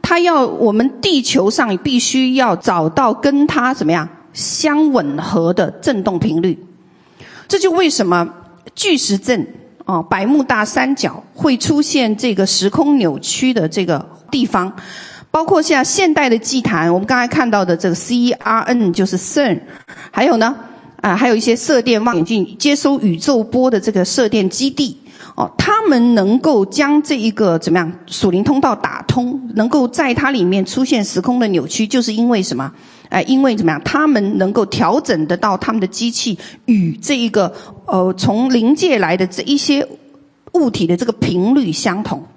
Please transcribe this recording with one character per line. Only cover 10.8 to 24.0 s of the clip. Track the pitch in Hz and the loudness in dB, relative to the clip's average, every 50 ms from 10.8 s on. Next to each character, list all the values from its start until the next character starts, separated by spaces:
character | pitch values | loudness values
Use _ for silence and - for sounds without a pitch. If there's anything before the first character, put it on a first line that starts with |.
| 262 262 277 | 0 0 0
角 | - - - - - - - _ | -2 -2 -6 -6 -8 -20 -20 _
会 | - - 302 254 | -2 0 0 2
出 | 233 - - 311 285 | 2 0 0 2 0
现 | 294 - - 285 247 214 214 | 0 0 0 0 0 0 -2
这 | 202 - 247 208 | -2 -2 -2 0
个 | 185 196 | 0 0
时 | 196 - - 185 202 | 0 0 0 0 0
空 | - - 320 285 294 | 2 2 2 2 2
扭 | 269 208 165 139 - | 2 2 0 -2 -4
曲 | - - - - 254 254 247 | -6 -6 -4 0 0 0 2
的 | 226 165 | 0 0
这 | 156 156 208 185 | 0 -2 -2 -2
个 | 175 160 139 - - - - _ - | 0 -2 -2 -4 -10 -20 -20 _ -6
地 | - 277 247 | -2 -2 -2
方， | - - - 359 381 - - - - - - - - - - - _ | 0 0 -2 -2 -2 -8 -14 -18 -18 -18 -18 -20 -20 -20 -20 -12 _
包 | - 311 330 | -2 -2 0
括 | - 403 311 | 2 2 2
像 | 311 - 320 277 254 | 2 2 2 2 2
现 | - - 381 381 339 | 0 0 2 2 2
代 | 302 320 294 262 | 2 2 2 2
的 | 226 | 2
祭 | 226 220 - 269 262 | 0 0 -2 -4 -2
坛， | 226 - 214 165 160 170 170 | -2 0 0 0 0 2 0
我 | 185 | 0
们 | 196 | 0
刚 | 220 262 | 0 0
才 | 247 240 | 0 0
看 | 247 247 302 262 233 | 0 0 0 0 2
到 | 214 202 190 | 2 0 2
的 | 175 170 | 0 0
这 | 165 - 185 | 0 0 -2
个 | 170 | -2
C | - - - 247 | -2 -2 -2 0
E | 240 240 247 | 0 2 0
R | 226 - - 214 220 226 - | 0 -2 -2 -2 0 0 0
N | - 247 247 220 185 | 0 0 2 2 0
就 | 170 - 185 | 2 0 0
是 | 196 175 | 0 -2
cern， | 185 - - - 302 285 240 175 - - - - - - - - - - - | -4 -6 -2 -2 0 0 0 0 -2 -6 -14 -20 -20 -20 -20 -20 -20 -20 -8
还 | - 196 233 | -2 0 2
有 | 311 302 | 2 4
呢， | 226 220 233 277 - - - - - - - - - | 2 2 0 -2 -6 -12 -20 -20 -20 -20 -20 -14 -4
啊， | - 208 175 | -2 -2 0
还 | 214 254 254 | 2 2 2
有 | 226 | 2
一 | 226 | 2
些 | 220 240 226 | 2 0 0
射 | 240 - - 302 247 | 0 2 2 2 2
电 | 233 254 233 208 220 | 2 2 0 2 2
望 | 240 226 | 0 0
远 | 170 160 | 0 0
镜 | - 226 208 180 - - - | 0 0 -2 -2 -2 -6 -2
接 | - 190 190 | 0 0 0
收 | 190 - 269 277 254 | 2 2 0 0 2
宇 | - 202 165 | 0 0 0
宙 | 160 - - 277 233 214 | 0 0 0 0 0 0
波 | 226 - 254 254 262 | 0 0 2 2 2
的 | 240 196 | 2 0
这 | 190 226 | -2 0
个 | 208 190 | 0 0